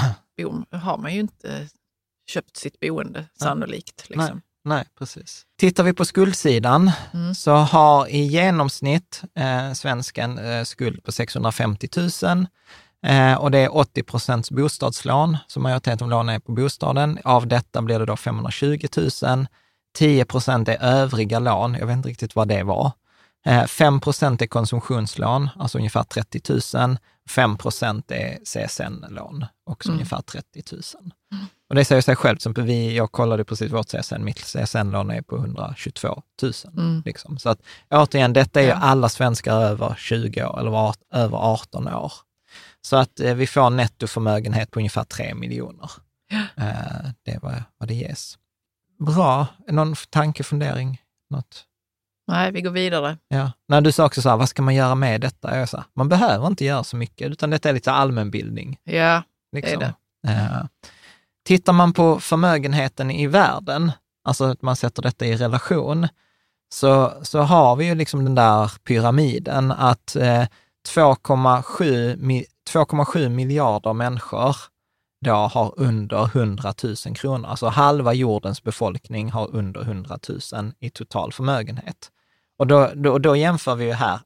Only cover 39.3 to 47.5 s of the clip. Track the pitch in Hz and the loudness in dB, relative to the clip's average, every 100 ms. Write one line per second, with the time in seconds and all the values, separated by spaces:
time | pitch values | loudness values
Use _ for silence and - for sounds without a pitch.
39.3 | 113 - 110 107 104 - - - 117 113 | 0 0 2 2 0 -4 -6 -4 -2 -2
40.3 | - - - 113 110 107 - _ 127 113 | -4 -6 -4 -2 0 0 -2 _ -2 0
41.3 | - 113 107 - - - - - - _ | 0 0 -2 -4 -8 -6 -6 -8 -12 _
42.3 | _ _ - - _ - 135 131 - 127 | _ _ -20 -20 _ 0 2 2 0 -2
43.3 | 123 131 147 123 127 117 - 113 - 110 | 0 0 4 4 4 0 -2 -6 -2 0
44.3 | 107 107 110 107 - 104 - - - 120 | 0 0 -4 -4 -4 -4 -4 -6 -8 -8
45.3 | 117 120 120 - - - - _ _ _ | -8 -8 -8 -10 -14 -18 -18 _ _ _
46.3 | 214 202 - 104 113 - - 135 117 - | -6 -6 -6 -6 -6 -8 -10 -10 -10 -10
47.3 | - - | -8 -8